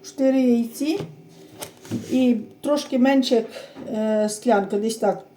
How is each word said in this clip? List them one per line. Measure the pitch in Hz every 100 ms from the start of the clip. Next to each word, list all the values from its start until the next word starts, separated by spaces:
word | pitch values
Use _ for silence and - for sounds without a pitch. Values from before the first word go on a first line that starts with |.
чотири | - - 269 262
яйці | 254 233 226 - 285 403 - - - - - - - - - 226 -
і | 254 254 220 - -
трошки | 277 294 - 262
менше, | 262 277 247
як, | 233 226 - - - -
е, | 214 214 214 214
склянка, | 208 247 208 190 208
десь | 220 220
так | 202 170 -